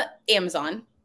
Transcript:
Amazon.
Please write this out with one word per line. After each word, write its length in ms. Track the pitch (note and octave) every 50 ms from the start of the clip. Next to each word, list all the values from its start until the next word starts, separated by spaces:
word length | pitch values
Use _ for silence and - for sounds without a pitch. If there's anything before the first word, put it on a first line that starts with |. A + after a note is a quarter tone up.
| - - - - _ -
Amazon. 540 | A3 G3+ F#3 F3+ - D#3 C#3+ D#3 F3+ A3 A3+ _ _ _